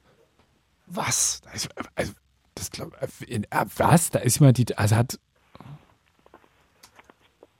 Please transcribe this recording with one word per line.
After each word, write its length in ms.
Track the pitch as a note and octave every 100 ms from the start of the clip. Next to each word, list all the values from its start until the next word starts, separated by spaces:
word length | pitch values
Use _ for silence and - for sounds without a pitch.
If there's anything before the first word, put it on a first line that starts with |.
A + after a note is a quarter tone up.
| _ _ _ _ _ _ _ _ -
Was? 560 | F3+ B2 - - -
Da 80 | -
ist, 160 | - - - -
also, 180 | - - - _ _ _
das 160 | - -
glaub, 180 | - E3 - - - -
in, 200 | A2+ G2+ D#3 G3+ -
was? 340 | A#2 E3+ -
Da 100 | -
ist 200 | B2 -
jemand, 160 | C#3 B2
die, 220 | A#2 -
also 180 | G#2 A2
hat 220 | B2+ - _ _ _ - - D3+ _ _ _ _ _ - _ _ _ _ - _ _ _ _ _ -